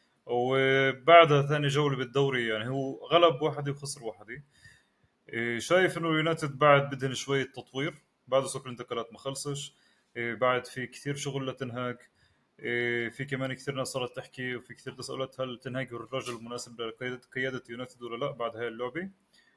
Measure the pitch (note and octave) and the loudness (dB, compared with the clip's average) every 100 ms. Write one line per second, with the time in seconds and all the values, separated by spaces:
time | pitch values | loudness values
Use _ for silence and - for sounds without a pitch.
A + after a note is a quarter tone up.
0 | _ _ - A#2+ B2 C3+ C3+ C3+ C3+ B2+ | _ _ -4 0 2 4 4 4 4 2
1 | - E3+ E3 D3 C#3+ D3 C#3+ C#3+ D3 C3 | 10 10 12 8 4 2 0 2 2 0
2 | B2+ B2+ C#3 B2+ A2+ G#2+ A#2 C3+ C3+ A#2 | -2 2 2 2 0 -2 -2 -4 -4 -6
3 | - D#3+ E3+ C#3+ D#3 C#3 C#3+ C#3+ C#3 B2 | 2 6 6 4 -2 -2 -6 -6 -8 -10
4 | A2+ G#2 G#2 C3 C#3+ _ - _ _ _ | -10 -12 -14 -18 -18 _ -20 _ _ _
5 | _ _ - A#2 A#2 A#2 - F3 F#3 E3 | _ _ -10 -4 -2 -2 2 4 4 2
6 | E3 D#3 D#3 E3 D3 B2 D3 C#3+ C#3+ C3+ | 0 0 0 -2 -4 2 6 8 6 -4
7 | C3 B2 - C#3 B2+ - - C3 D3 - | -6 -4 -2 -2 -2 -8 -12 -6 -6 -8
8 | _ _ - C3 C3 C3 B2+ A#2+ A#2+ A#2 | _ _ -2 0 0 -6 -10 -12 -8 -6
9 | A2+ G#2+ C#3 C#3 D3 C#3+ - _ _ _ | -6 -10 -10 -8 -8 -8 -10 _ _ _
10 | _ A#2+ A#2 A2 B2+ B2+ A#2+ C3 A#2+ - | _ -8 -6 0 2 0 -2 -10 -10 -10
11 | C#3+ C#3 C#3+ C3+ C3 B2+ B2+ A#2 B2 A#2+ | -8 -6 -6 -6 -6 -6 -8 -6 -6 -8
12 | - _ _ _ _ _ A#2 A#2+ A#2+ A#2+ | -14 _ _ _ _ _ -4 -2 0 -2
13 | A#2 - C3+ C3 C3 B2+ - B2+ B2+ C3+ | -4 -6 -6 -4 -6 -6 -6 -6 -4 -4
14 | B2 - - - B2+ B2 A#2+ A2+ C3 - | -6 -8 -14 -10 -8 -8 -10 -18 -14 -12
15 | A#2+ C3 C3 - C3 A#2+ C3+ B2+ B2+ A#2+ | -10 -8 -8 -6 -8 -8 -8 -8 -8 -10
16 | A2+ C3 B2 A#2+ A#2 A#2+ B2 A#2 A2+ A2 | -8 -8 -6 -10 -10 -10 -10 -10 -10 -8
17 | B2+ B2 - C3 C3 C3 - A#2 B2+ - | -8 -10 -10 -6 -4 -6 -10 -14 -14 -14
18 | A#2+ A#2 A#2 A#2+ A#2 A2 A#2+ A2+ B2 D3+ | -12 -6 -6 -6 -8 -6 -8 -6 -8 -8
19 | F#3+ - _ _ _ | -10 -14 _ _ _